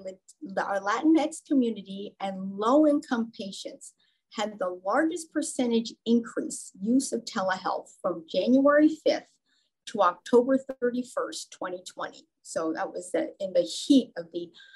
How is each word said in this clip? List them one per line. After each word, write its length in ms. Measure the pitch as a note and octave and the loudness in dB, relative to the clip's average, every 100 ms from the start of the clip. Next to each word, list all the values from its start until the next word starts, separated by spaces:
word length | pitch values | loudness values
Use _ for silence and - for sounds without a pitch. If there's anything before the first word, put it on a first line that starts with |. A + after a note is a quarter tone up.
lit-, 540 | F#3+ F#3+ _ _ A#3 F#3+ | -14 -16 _ _ -8 -6
our 240 | - G3 | -2 -2
Latinx 640 | G3 A#3+ D#4 D#4+ D#4 - - | -2 0 4 4 2 -4 -2
community 680 | C4+ A#3 G3+ F#3+ G3 G3+ - | 2 2 -2 -10 -12 -12 -8
and 320 | G3 F#3+ F#3+ G3 | -8 -6 -8 -2
low-income 760 | A3+ D4 D4+ D4 - A#3+ A3+ - | 4 6 6 2 0 -2 -2 -6
patients 560 | G3 - - - - _ _ _ _ | -12 -12 -14 -16 -20 _ _ _ _
had 240 | - G#3+ G3+ | -6 -6 -4
the 200 | F#3 F3+ F#3+ | -8 -6 -2
largest 460 | B3+ D#4+ F4 - | 0 0 -2 -6
percentage 600 | D4+ C4+ - A#3+ A3+ A3+ - A3+ | -6 -4 -2 0 0 -2 -6 0
increase 640 | A#3 A#3 - - - - F#3 | 0 0 -6 -8 -10 -14 -8
use 320 | G#3+ C4 - | 0 0 0
of 120 | A#3 | -6
telehealth 640 | - G#3+ F#3+ F#3+ D#3+ - - _ | -6 -4 -2 -2 -4 -6 -8 _
from 240 | F#3 E3+ - | -6 -4 -4
January 580 | F#3 A3 C4+ C#4 D4 D#4 D#4 | 0 4 6 6 8 6 4
fifth 220 | - - - _ _ _ _ _ - | 0 0 -4 _ _ _ _ _ -6
to 160 | G#3 | 2
October 560 | F3+ F3 - A#3+ B3+ C4+ - C4 | 2 0 2 4 6 2 -2 -4
thirty-first, 680 | A#3+ B3 B3 F#3 D#3+ - - | -4 -2 -6 -6 -6 -8 -14
twenty 320 | - F#3 F#3 | -12 -10 -10
twenty. 460 | F#3 - E3+ - _ _ | -12 -12 -12 -12 _ _
So 300 | - F#3 D#3+ | -10 -4 -4
that 180 | D#3+ F3 | -4 -6
was 180 | F3+ - | -8 -6
the, 240 | - - - | -4 -4 -6
in 140 | F#3+ | -2
the 80 | F3 | 0
heat 500 | E3+ - - C4+ - E3+ | -2 -2 4 4 4 -6
of 80 | E3+ | -10
the, 180 | E3+ F3 - - | -10 -10 -14 -20